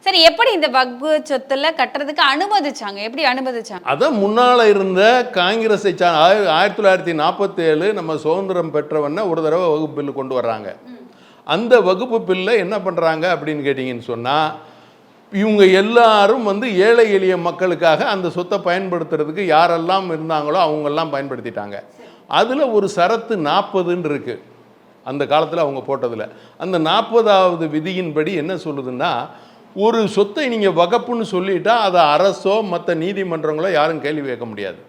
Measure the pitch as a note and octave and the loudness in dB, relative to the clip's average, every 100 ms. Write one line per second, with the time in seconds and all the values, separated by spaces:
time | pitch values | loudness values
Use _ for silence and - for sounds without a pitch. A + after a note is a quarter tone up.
0 | - F#4+ E4 E4 A#4+ G4 D4 B3+ B3+ A#3+ | 0 6 4 6 0 2 0 2 0 -2
1 | D4 D#4 D4+ C4+ C4+ C4+ D4+ D#4+ B3 C#4 | -2 -2 0 -6 -2 -2 -2 0 -2 -2
2 | C#4+ D4+ D4 C#4 G4 G#4 D4 B3+ G#3+ G3 | -6 0 2 2 0 0 -2 -6 -12 -8
3 | G#3+ C4 C#4+ B3+ C4 A#3+ A3 F#3 - C#3+ | -8 -2 0 0 -4 -6 -8 -10 -4 0
4 | C4+ A#3+ G3 A3 B3 B3 A3 G3+ F#3+ F#3 | 0 2 0 4 4 6 6 4 2 4
5 | G#3+ B3+ B3 G3 F3+ A3+ A3 G3+ G3+ F3 | 4 4 0 0 0 0 0 0 0 2
6 | F3 D#3+ E3 G#3 G3 D#3+ G3+ F#3+ G3+ F#3 | 2 6 6 6 4 2 2 2 2 2
7 | E3 D#3+ D3+ F3+ G3 - E3 D#3 F#3 G#3 | 0 0 0 0 -4 0 0 2 0 -2
8 | E3 D#3 D3+ F3 G3 F3+ D#3+ D3+ D3+ D#3 | -4 -4 -2 -2 -2 -4 -2 -4 -2 -2
9 | D3 D#3+ G#3+ E3 D#3+ E3 F3+ D3+ D#3 C#3+ | -2 -2 -2 -2 0 0 0 0 -2 -6
10 | C#3+ C3 C3 B2+ A#2 A2 G#2 - - - | -8 -6 -4 -2 -2 -4 -8 -14 -18 -20
11 | - _ _ _ - D#3+ A#3 B3 F#3 F#3 | -20 _ _ _ -4 -4 4 4 4 0
12 | B3+ A3+ F3+ F#3 F#3+ A#3 F3+ G#3 F#3+ F3 | -2 -4 -2 -2 0 0 0 -4 -4 0
13 | E3 D#3 F3 E3+ D3 D3+ C#3 C3 B2+ A#2+ | 0 0 -2 -2 -4 -4 -2 -2 -4 -8
14 | - A2+ A#2+ D3 D#3 D#3+ - - - _ | -8 -6 -2 0 0 -6 -18 -20 -20 _
15 | _ _ _ G3 G#3+ G#3+ F#3+ F#3+ G#3 A#3+ | _ _ _ -2 0 4 6 6 4 6
16 | A#3 G#3+ G3+ B3+ G#3+ G3 B3 F#3 G3+ A#3 | 6 6 4 4 0 -2 -2 2 4 6
17 | A3+ F#3+ F#3 F3+ E3+ E3 F#3 E3 E3 D#3 | 6 4 2 0 -2 -2 -2 2 2 4
18 | B3+ G3+ F3 E3+ F3+ G3+ F3+ F3+ F#3+ F3 | 2 -2 -4 -4 -4 -2 -2 -2 -2 -6
19 | D#3+ D#3+ D3 D#3+ F#3+ D3+ E3+ E3+ E3 F#3+ | -4 -4 -4 -4 2 4 4 2 0 -2
20 | F#3 D#3+ D#3+ D#3 D3 E3+ E3 D3+ D3 D3 | -2 -6 -4 -4 -2 0 0 0 -2 -2
21 | D#3+ C#3 C#3 B2+ A#2 G#2 G2+ G2+ - _ | -4 -6 -6 -8 -8 -10 -10 -12 -16 _
22 | - - _ D3+ A3 C4 C#4 G#3+ G3 F3+ | -20 -20 _ 0 0 0 0 2 0 0
23 | F3 A3+ - G#3+ D3 E3+ G3 G3 F3 F3 | 0 0 -2 -4 0 0 0 -2 -2 -4
24 | D#3 C#3+ A#2+ A2 - - _ _ _ _ | -4 -6 -6 -12 -14 -20 _ _ _ _
25 | - C#3 C3+ D3 D#3+ E3+ D3+ C3+ B2 C3+ | -12 -6 0 0 0 -2 -2 -4 -6 -4
26 | B2 A#2 G#2 - - _ F3 F3+ D#3 F#3+ | -4 -6 -10 -12 -20 _ -4 -2 2 0
27 | A3+ A3+ G#3+ G3 F#3 F3 E3 D3 D#3 F#3 | 2 2 4 4 4 0 -4 -4 -4 -6
28 | F3 D3+ D#3 F#3+ D3+ F#3 D#3+ C#3+ B2+ B2+ | -4 -2 -2 -4 -4 -6 -6 -8 -8 -4
29 | E3 B2+ C3 - - - - F#3+ G#3 A3+ | -2 -2 -6 -14 -20 -20 -18 -2 0 2
30 | G#3 - G3+ G#3 C#4 A#3 G3 F3 F3 A3+ | 0 0 -2 -2 -4 0 0 2 2 2
31 | - A#3+ A3 F#3 F#3+ F#3 D#3+ A#3 G3+ F3+ | -2 -6 -4 -4 -2 -2 0 0 2 4
32 | D#3 D3+ G3 F3+ G3 G#3 G#3+ F3 E3+ E3+ | 4 4 2 0 -2 0 -2 -6 -4 -4
33 | E3+ G3 F#3+ E3 D3+ D3+ F#3 D#3+ D3+ D#3+ | -4 -4 -6 -4 -4 -2 0 0 0 -2
34 | C#3 D#3 C#3 A#2+ A#2 G#2 G2 D#2+ | -4 -6 -6 -8 -8 -8 -10 -10